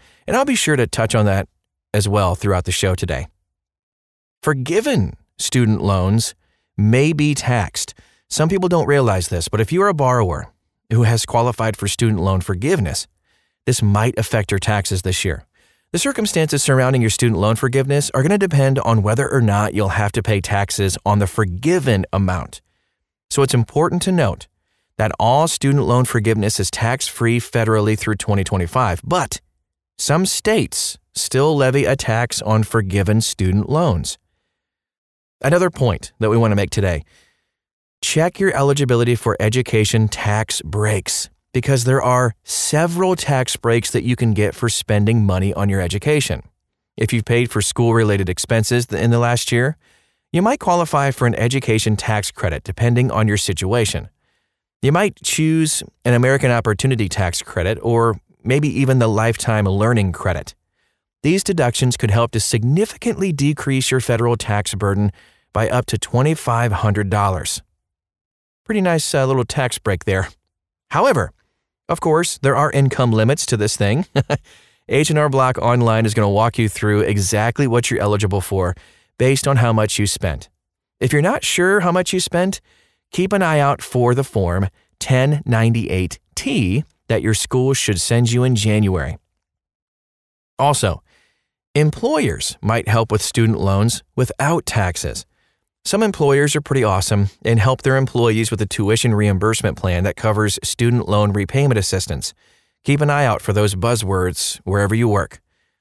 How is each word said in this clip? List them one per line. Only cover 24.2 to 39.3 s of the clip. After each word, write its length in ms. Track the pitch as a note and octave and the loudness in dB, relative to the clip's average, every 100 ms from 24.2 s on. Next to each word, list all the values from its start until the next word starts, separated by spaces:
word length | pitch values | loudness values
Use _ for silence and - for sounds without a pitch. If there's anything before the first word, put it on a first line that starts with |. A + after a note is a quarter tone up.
| A2 - - _ _ _ _ - | 0 -2 -12 _ _ _ _ -4
that 160 | G#2+ - | -4 0
all 280 | A2+ C3+ D#3+ | 2 2 0
student 380 | - C#3 C#3+ A#2 | 0 0 2 2
loan 180 | B2 | 2
forgiveness 560 | B2 A#2+ A2 A2 G#2 - | 2 0 0 0 0 -2
is 100 | F#2+ | -4
tax-free 680 | - A2+ C3 - - A#2 A#2 | -2 -2 -2 -6 -2 0 0
federally 580 | - A#2+ A2 A2 G#2 G#2+ | -2 -2 0 2 2 -2
through 180 | - G#2 | -2 -4
twenty 280 | - G2+ | -2 -2
twenty-five, 600 | F#2 F#2+ E2+ B2+ A2+ - - | 0 -2 -2 -2 -2 -2 -2
but 340 | F3 - - _ _ _ _ _ - | -2 -2 -8 _ _ _ _ _ -8
some 280 | - D#3 F#3+ | -2 0 0
states 720 | - G#3+ A3 - - - - _ | -2 0 0 0 -4 -8 -10 _
still 420 | - - C3 D3 D3 | -8 -2 0 2 2
levy 300 | C3 C#3 A#2+ | 2 2 0
a 100 | C3+ | -2
tax 460 | - A2+ A#2+ - | -2 -2 -2 -4
on 220 | - A2 | 0 0
forgiven 580 | G#2+ A2+ F#2+ G2+ F#2+ G#2+ | 2 0 0 0 2 2
student 480 | - - F#2 G2 - | 0 -2 0 0 0
loans. 480 | D3+ E3+ F2 D#2 - _ _ _ _ _ _ _ _ _ _ _ _ | 0 0 0 -4 -10 _ _ _ _ _ _ _ _ _ _ _ _
Another 280 | C#3 F3 F3+ | 0 2 2
point 420 | - B2 F2 - - | 2 0 0 -6 -2
that 100 | A2 | 2
we 60 | A#2 | 4
wanna 200 | A2+ G2+ | 4 2
make 160 | F#2 | 0
today, 320 | - F#2+ D#2+ - _ _ _ _ _ _ _ _ - | 0 0 -2 -6 _ _ _ _ _ _ _ _ -10
check 360 | - D#3 E3+ - | -2 0 0 0
your 160 | G3 | 0
eligibility 640 | - C#3 C#3 C3 A#2 A#2+ A#2 | 2 2 2 2 2 2 0
for 220 | A2+ | 0